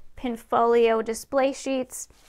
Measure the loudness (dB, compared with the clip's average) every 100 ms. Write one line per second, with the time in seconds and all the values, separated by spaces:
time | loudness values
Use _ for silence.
0 | -18 -10 -8 -8 -2 2 4 4 4 2
1 | -2 -8 -2 0 0 -2 -4 -4 -4 -10
2 | -16 -20